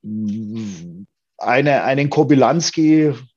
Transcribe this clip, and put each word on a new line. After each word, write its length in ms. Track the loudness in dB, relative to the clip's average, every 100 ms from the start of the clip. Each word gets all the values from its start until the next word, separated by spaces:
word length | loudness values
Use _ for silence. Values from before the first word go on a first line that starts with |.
eine, 1800 | -10 -8 -6 -8 -8 -10 -10 -12 -16 -18 -20 _ _ _ -2 0 2 0
einen 260 | 0 -2 0
Kobylanski 1000 | 0 4 4 4 2 -2 0 4 4 2 -2 -12